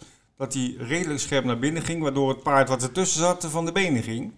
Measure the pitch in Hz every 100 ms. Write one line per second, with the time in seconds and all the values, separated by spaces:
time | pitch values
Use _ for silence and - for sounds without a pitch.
0 | - - _ - 131 135 123 127 120 165
1 | 170 143 - 139 127 117 139 165 - 165
2 | 151 135 135 131 151 139 131 131 127 180
3 | 185 151 175 175 170 160 165 180 185 123
4 | 110 113 -